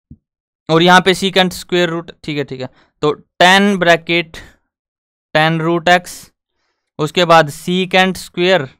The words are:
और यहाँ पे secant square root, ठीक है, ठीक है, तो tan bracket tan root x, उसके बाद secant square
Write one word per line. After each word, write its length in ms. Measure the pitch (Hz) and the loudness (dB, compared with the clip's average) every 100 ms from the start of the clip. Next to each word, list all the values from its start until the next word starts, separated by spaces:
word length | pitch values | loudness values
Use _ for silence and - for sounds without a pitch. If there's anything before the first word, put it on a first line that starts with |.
| - - _ _ _ _ - | -20 -20 _ _ _ _ -4
और 140 | 160 | 0
यहाँ 180 | 180 180 | 4 4
पे 140 | 185 | 2
secant 380 | 180 190 190 185 | -2 -2 -2 -2
square 360 | - - 180 175 | -4 -4 -2 -2
root, 240 | 165 165 - | -4 -12 -16
ठीक 140 | - 147 | -10 -8
है, 60 | |
ठीक 160 | 135 131 | -8 -12
है, 80 | 127 _ _ _ | -16 _ _ _
तो 100 | 151 - _ - | -4 -4 _ 0
tan 340 | 180 196 202 190 | 2 4 2 0
bracket 560 | 170 165 165 170 165 - - _ _ _ _ _ _ _ _ | 0 0 0 -4 -6 -12 -20 _ _ _ _ _ _ _ _
tan 260 | 156 160 165 | -2 0 -2
root 300 | 165 170 170 180 | -2 -2 2 0
x, 160 | 180 - - _ _ _ _ _ _ - | 0 -20 -20 _ _ _ _ _ _ -8
उसके 260 | 151 180 | -4 0
बाद 260 | 170 165 147 | 4 4 2
secant 720 | - - 180 185 190 190 175 | -4 -4 -4 0 0 0 -2
square 460 | - - 180 180 127 | -10 -4 0 0 -2